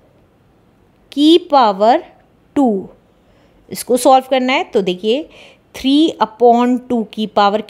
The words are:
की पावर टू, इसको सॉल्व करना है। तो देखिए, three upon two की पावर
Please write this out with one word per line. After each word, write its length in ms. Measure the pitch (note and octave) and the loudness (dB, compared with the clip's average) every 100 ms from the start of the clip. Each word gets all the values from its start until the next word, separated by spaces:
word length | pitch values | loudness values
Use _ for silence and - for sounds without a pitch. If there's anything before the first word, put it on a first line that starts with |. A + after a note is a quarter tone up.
| _ _ _ _ _ _ _ _ _ _ _ | _ _ _ _ _ _ _ _ _ _ _
की 240 | C#4 D4+ E4+ - | 0 4 4 2
पावर 540 | C#4 A3 F#3+ A3 D#4+ - _ _ _ _ - | 2 2 2 2 0 -2 _ _ _ _ -2
टू, 320 | B3+ G3 - _ _ _ _ _ _ _ - | -2 -2 -8 _ _ _ _ _ _ _ -18
इसको 280 | - - B3 | -14 -4 0
सॉल्व 280 | C#4+ C4 C4 | 2 2 2
करना 220 | C4 B3+ | -4 -2
है। 120 | C#4+ | -4
तो 180 | F#4 A3 | -4 -4
देखिए, 440 | F#3+ F3+ G#3+ C4 E4 - - _ _ | -4 -4 -4 -4 -6 -20 -20 _ _
three 380 | - C4 C#4+ D#4+ - | -8 -2 0 0 -2
upon 540 | A3 - A#3+ A#3 B3 B3 B3+ | -6 0 2 2 0 -2 -4
two 140 | A#3+ G#3+ | -6 -6
की 140 | - G#3+ | -8 -6
पावर 360 | A3 G3+ G#3+ | 0 0 -2